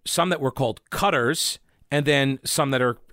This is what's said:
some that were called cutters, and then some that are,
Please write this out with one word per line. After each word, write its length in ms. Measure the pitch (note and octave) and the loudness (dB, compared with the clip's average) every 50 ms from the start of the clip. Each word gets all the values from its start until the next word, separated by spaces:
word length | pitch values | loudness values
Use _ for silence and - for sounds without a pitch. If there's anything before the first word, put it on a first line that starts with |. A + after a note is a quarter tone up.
| - | -10
some 260 | - - - E3+ F3+ | -4 -2 0 0 0
that 100 | F3 D#3 | 0 0
were 100 | C#3 C3 | -2 -2
called 300 | - - C3+ A2+ G#2+ - - _ | -2 -2 -2 -2 -4 -6 -10 _
cutters, 720 | - - F#3+ G3+ F3+ C3+ A#2 A#2+ D#3+ - - - - - _ _ _ _ _ _ C#3+ | -4 -2 0 2 2 2 2 2 0 0 -2 -4 -6 -8 _ _ _ _ _ _ -2
and 120 | D3 D3 | 0 2
then 340 | D3 C#3+ C#3 C#3 C#3 C3+ C3 - | 2 2 2 2 0 -2 -4 -6
some 300 | - - - D3+ C#3 C3+ | -4 -2 0 0 0 0
that 100 | B2+ B2+ | 2 0
are, 160 | B2 A#2+ - - - | 0 -2 -4 -10 -16